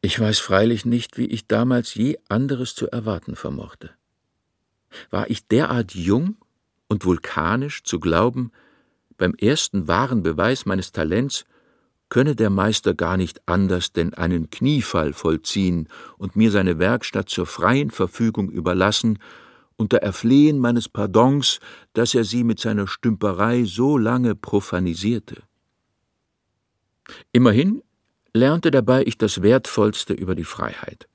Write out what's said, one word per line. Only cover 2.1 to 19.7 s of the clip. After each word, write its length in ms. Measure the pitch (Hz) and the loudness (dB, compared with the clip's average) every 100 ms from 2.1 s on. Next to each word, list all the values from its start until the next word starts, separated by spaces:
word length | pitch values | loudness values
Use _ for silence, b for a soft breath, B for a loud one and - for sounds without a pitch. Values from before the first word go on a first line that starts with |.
| - _ | -2 _
anderes 480 | 104 139 131 127 - | -2 -2 -4 -6 -8
zu 160 | - | -6
erwarten 460 | 123 110 92 - - | -6 -4 -6 -8 -10
vermochte. 540 | 69 69 - - 80 _ _ _ _ _ _ _ _ _ _ B B | -10 -10 -12 -18 -20 _ _ _ _ _ _ _ _ _ _ B B
War 180 | 95 - | -4 -2
ich 180 | 110 _ | -6 _
derart 480 | 113 - 123 110 92 | 2 2 -2 -4 -4
jung 400 | 85 110 175 214 _ _ _ _ _ | 0 2 0 -6 _ _ _ _ _
und 160 | 101 90 | -2 0
vulkanisch 800 | 87 - - 82 117 143 - | 0 -2 -4 -2 -2 -4 -10
zu 180 | - - | -8 -4
glauben, 500 | 92 82 117 127 123 b b b b b b - | 0 2 2 0 -8 b b b b b b -4
beim 180 | 90 | -4
ersten 540 | - 104 151 - 101 80 | 0 0 0 -2 -4 0
wahren 340 | 90 131 113 | 0 0 0
Beweis 440 | 85 80 104 135 98 | -2 0 0 -2 -4
meines 260 | 95 90 | -4 -4
Talents 540 | - 78 98 139 - - _ _ _ _ _ _ | -4 -2 -2 -2 -8 -12 _ _ _ _ _ _
könne 260 | - 143 117 | 0 0 2
der 140 | 110 | 2
Meister 440 | 95 101 107 95 | 2 2 0 -2
gar 220 | 85 85 92 | -2 -2 0
nicht 320 | 90 - - | -2 -6 -2
anders 460 | 101 95 90 - | 0 2 0 -2
denn 200 | - 82 | -2 -4
einen 360 | - 85 87 78 | -2 -2 -2 -4
Kniefall 640 | - 131 147 - 90 78 | -2 0 0 0 -2 -2
vollziehen 760 | 73 82 80 - 101 92 87 78 B B B | -2 -2 -2 -2 0 0 0 -4 B B B
und 180 | 95 104 | -4 2
mir 160 | 113 | 4
seine 280 | 101 95 82 | 4 2 2
Werkstatt 500 | 90 120 - 104 98 | 2 0 -2 -6 -4
zur 160 | - 87 | -6 -6
freien 440 | - 92 135 143 | 0 2 2 0
Verfügung 640 | - 92 - 113 110 95 | -2 -4 0 -2 0 -4
überlassen, 680 | - 82 90 95 107 113 104 B B B B B | -4 -2 2 2 2 0 -2 B B B B B